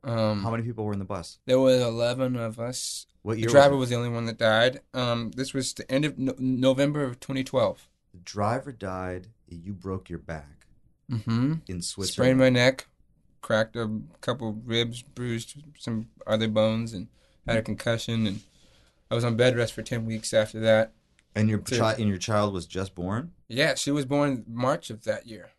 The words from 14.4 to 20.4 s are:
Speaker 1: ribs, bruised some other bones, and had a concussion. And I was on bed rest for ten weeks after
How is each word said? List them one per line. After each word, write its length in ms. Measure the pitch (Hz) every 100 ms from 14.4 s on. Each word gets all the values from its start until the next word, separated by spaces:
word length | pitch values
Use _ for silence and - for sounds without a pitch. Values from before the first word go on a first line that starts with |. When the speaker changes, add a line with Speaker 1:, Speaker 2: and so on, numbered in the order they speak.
| 113 107
Speaker 1:
ribs, 380 | 120 117 117 120
bruised 560 | - - 123 117 113 139 151 -
some 300 | - 113 113 _ -
other 220 | 110 110
bones, 440 | 107 110 113 113
and 160 | 110 - _ _ _ -
had 100 | 117
a 60 |
concussion. 640 | 110 107 - 113 - 113 110
And 140 | 98 - _ _ _ _ _ _
I 40 |
was 100 | 120
on 120 | 120 113
bed 180 | 123 120
rest 160 | 113
for 80 | -
ten 240 | 110 120
weeks 300 | 113 110 -
after 260 | 110